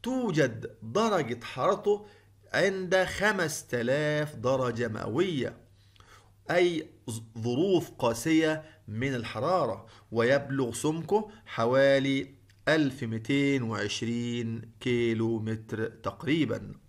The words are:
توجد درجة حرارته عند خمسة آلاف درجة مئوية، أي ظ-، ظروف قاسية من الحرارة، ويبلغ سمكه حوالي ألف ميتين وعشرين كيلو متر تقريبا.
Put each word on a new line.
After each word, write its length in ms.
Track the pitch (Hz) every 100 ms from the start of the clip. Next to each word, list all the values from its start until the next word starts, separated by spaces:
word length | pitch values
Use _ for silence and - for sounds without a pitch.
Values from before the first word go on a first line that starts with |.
توجد 720 | 233 262 233 156 135 110 - -
درجة 600 | 113 131 226 196 127 120
حرارته 640 | - - 147 196 202 208 - - _ _ -
عند 500 | - 185 190 185 185
خمسة 760 | 180 - 202 196 160 156 - 120
آلاف 540 | 117 139 196 202 175 117
درجة 520 | 117 131 123 113 117
مئوية، 680 | 104 90 113 190 151 110 - - _ _ _ - - _ _ -
أي 380 | 170 180 165 - - -
ظ-، 280 | 110 - 120
ظروف 520 | 113 123 190 180 -
قاسية 720 | - 120 117 160 160 160 156 - - -
من 280 | 107 135 131
الحرارة، 680 | 120 110 143 185 131 101 - - _
ويبلغ 640 | 113 117 139 135 135 123
سمكه 580 | 117 151 160 160 208 214 - -
حوالي 920 | - 117 131 139 139 135 135 - - - _ -
ألف 360 | 156 143 135
ميتين 600 | 117 113 113 139 139 139
وعشرين 1080 | 113 104 104 - 117 117 120 120 117 117 113 -
كيلو 600 | 131 120 117 113 113 113
متر 480 | 110 110 - 110 113
تقريبا. 880 | - 98 - - 165 127 107 101 95